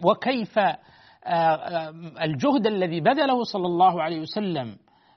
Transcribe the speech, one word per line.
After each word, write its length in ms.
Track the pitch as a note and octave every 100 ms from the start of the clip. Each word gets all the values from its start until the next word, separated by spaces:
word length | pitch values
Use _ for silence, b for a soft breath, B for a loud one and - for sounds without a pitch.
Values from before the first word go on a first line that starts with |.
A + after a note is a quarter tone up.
| E3+
وكيف، 540 | G#3 A#3 C4 G#3 -
آه، 180 | F#3+ D3+ B B B B -
آه، 640 | E3 D#3+ D#3 - E3+ D#3+ D#3+ E3+ D3+
الجهد 460 | D#3+ C#3+ C#4+ C4+ G#3+
الذي 340 | G#3 F3+ E3+
بذله 420 | E3 C4+ C#4 B3
صلى 220 | A3+ G3 F3+
الله 380 | F3 F#3 F3
عليه 160 | D#3+ E3
وسلم، 560 | D#3 G#3+ G#3 D#3+ A#2+ G2 _ b b